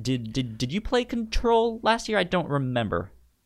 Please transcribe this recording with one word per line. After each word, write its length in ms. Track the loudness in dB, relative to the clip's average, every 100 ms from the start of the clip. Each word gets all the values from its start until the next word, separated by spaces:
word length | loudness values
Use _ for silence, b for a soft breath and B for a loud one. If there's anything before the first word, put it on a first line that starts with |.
did, 300 | -2 -2 -2
did, 260 | -4 -4 -4
did 140 | -2
you 80 | -2
play 240 | 0 0
Control 800 | 0 -4 0 0 4 4 4 0
last 240 | 0 0 0
year? 100 | 0
I 60 |
don't 240 | 2 0 0
remember. 640 | -2 0 0 0 -2 -4 -12 _ _